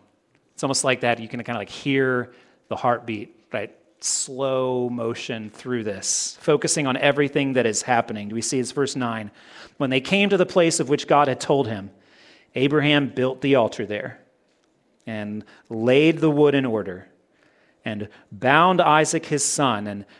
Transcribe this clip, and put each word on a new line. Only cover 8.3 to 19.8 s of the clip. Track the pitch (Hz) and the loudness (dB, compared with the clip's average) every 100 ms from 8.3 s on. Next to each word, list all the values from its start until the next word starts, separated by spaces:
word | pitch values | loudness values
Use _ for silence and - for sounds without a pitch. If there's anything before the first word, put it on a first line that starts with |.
| 113 | -6
see | - 135 | -4 -4
it's | 123 | -4
verse | - 135 139 | -2 -4 -2
nine. | 120 113 104 _ - - - - | -6 -6 -10 _ -20 -20 -18 -4
"When | 139 | 0
they | 135 | 0
came | 131 196 202 | 2 2 2
to | 190 | 2
the | 180 | 2
place | 190 165 160 | 4 2 2
of | 135 | 0
which | 143 - | -2 2
God | 143 143 | 4 4
had | 123 | 0
told | - 143 117 | 0 0 0
him, | 107 98 _ _ _ _ _ _ 123 | -4 -10 _ _ _ _ _ _ -2
Abraham | 139 151 143 147 135 | 2 2 4 2 0
built | 123 131 131 | 0 -2 0
the | 143 | 2
altar | 131 107 - 101 | 4 4 -2 -6
there | 104 131 - _ _ _ _ _ _ _ _ - | -6 -8 -14 _ _ _ _ _ _ _ _ -12
and | 110 104 107 - - - | -10 -8 -10 -12 -20 -12
laid | 113 117 135 156 160 | -2 4 6 6 4
the | 156 | 2
wood | 147 147 139 | 4 4 4
in | 131 | 0
order | 110 95 92 - _ _ _ _ _ _ _ 123 | -2 -4 -10 -16 _ _ _ _ _ _ _ -10
and | 104 104 - _ | -8 -10 -16 _
bound | 104 120 147 180 180 | -2 4 6 6 4
Isaac | 156 151 151 165 - | 4 4 2 -2 -2
his | 147 - | -2 -2
son | - 139 107 | 0 0 0